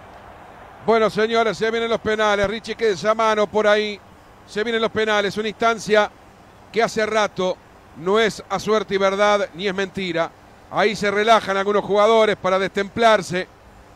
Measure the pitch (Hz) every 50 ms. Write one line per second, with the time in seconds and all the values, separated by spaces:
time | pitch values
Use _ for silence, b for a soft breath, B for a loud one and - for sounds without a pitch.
0 | - - - - - - - - - - - - - - - - - 160 226 226
1 | 220 202 - 202 220 226 233 226 233 220 180 - 208 226 226 233 233 226 226 -
2 | - 214 214 214 214 214 202 202 202 196 220 226 - 220 220 - 226 220 196 147
3 | 156 214 220 220 226 220 214 214 208 202 - 214 214 208 208 214 214 208 208 190
4 | - - - - - - - - - - - 202 220 233 226 220 226 214 - 214
5 | 220 220 214 208 202 196 - 202 214 220 196 - 233 226 233 208 135 180 208 214
6 | 208 - - - - - - - - - - - - - - 208 226 196 - 226
7 | 214 208 214 220 208 190 - - 185 185 170 - - - - - - - - 123
8 | 156 185 202 220 226 202 - - - - 196 180 - 196 214 214 196 - 202 190
9 | 196 190 196 196 208 208 208 208 196 - - 160 196 202 180 196 196 190 - 190
10 | 190 180 160 165 165 - - - - - - - - - - 160 196 214 214 -
11 | 208 208 202 208 214 226 226 208 - 196 196 196 196 202 208 202 - 185 196 208
12 | 208 220 226 226 220 208 190 - - 185 190 190 196 180 - 196 202 190 - 226
13 | 233 226 214 208 175 - 170 180 185 - - - - - - - - - -